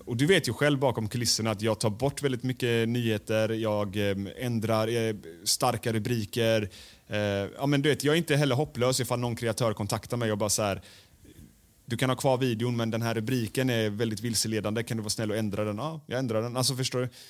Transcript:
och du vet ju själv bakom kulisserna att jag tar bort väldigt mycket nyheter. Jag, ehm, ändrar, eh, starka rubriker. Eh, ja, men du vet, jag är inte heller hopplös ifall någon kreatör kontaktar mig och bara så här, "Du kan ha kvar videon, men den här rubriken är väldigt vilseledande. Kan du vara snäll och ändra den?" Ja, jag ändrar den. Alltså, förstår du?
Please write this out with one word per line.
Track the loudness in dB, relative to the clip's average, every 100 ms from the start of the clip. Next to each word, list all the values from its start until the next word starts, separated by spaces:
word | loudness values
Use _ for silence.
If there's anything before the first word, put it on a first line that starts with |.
och | -4 2
du | 4
vet | 4 2
ju |
själv | 2 2 4
bakom | 2 0 -2
kulisserna | -2 0 2 0
att | 0
jag | 0 2
tar | 0
bort | 0 -2 0
väldigt | -2 0
mycket | -2 0 2 2 2
nyheter. | 2 2 0 0 2 2
Jag, | 0 0 0 -2 0
ehm, | 0 0 -4 -4
ändrar, | -2 0 2 2 2 2 0
eh, | -2 -8 -6
starka | -2 2 2 2 0
rubriker. | 0 0 -2 -2 2 4 4 0 -8 -20 -20 -6
Eh, | -2
ja, | 0 0 -2 -2 2
men | 2
du | 4
vet, | 2
jag | 2
är | 2
inte | 2 2
heller | 4
hopplös | 2 0 0 2 2
ifall | 0 -2
någon | -2 -2
kreatör | -2 0 0
kontaktar | 0 -2 -4 -4 -2
mig | 0
och | 0
bara | 0
så | 2
här, | 0 -2 -6 -20 -20 -20 -20 -20 -20 _ _ _ -6
"Du | 0
kan | 0
ha | 2
kvar | 2 2
videon, | 2 0 0 0
men | -2
den | -2
här | -2
rubriken | -2 0 -2 0 0 2
är | 2 0
väldigt | 0 -2 -2
vilseledande. | -2 -2 0 -2 -2 -2
Kan | -4 -4
du |
vara | -4
snäll | -4 -2
och | -2
ändra | -2 -2
den?" | -2 -4
Ja, | -6 -10 -6
jag | -4
ändrar | 0 -2
den. | -2 0
Alltså, | 0 0
förstår | -2 -2
du? | -4 -8